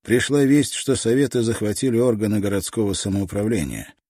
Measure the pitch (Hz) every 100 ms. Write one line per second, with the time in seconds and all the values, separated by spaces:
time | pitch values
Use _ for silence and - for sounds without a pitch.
0 | - 120 - 143 135 147 - - - 127
1 | 113 127 135 123 113 110 107 104 131 117
2 | 123 107 107 104 98 98 - - 104 95
3 | 101 98 92 98 107 113 67 55 - -